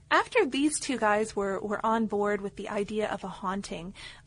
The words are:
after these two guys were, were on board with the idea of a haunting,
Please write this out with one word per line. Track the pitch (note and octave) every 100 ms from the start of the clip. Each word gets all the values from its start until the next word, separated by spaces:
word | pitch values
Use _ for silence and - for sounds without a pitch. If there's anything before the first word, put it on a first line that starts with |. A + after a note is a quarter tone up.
| -
after | D#4+ A4 A#4+ D#4
these | C4 D4 D4+
two | - A#3+
guys | G#3+ G#3 G#3+
were, | - G3 G3
were | G3+ G#3
on | A3+ A3+ A3
board | G#3 G#3 G#3
with | G3 -
the | G3
idea | G#3+ G3+ G#3+ G#3
of | G3+
a | F#3+
haunting, | E3+ F#3+ G3 - F#3 F3 - - -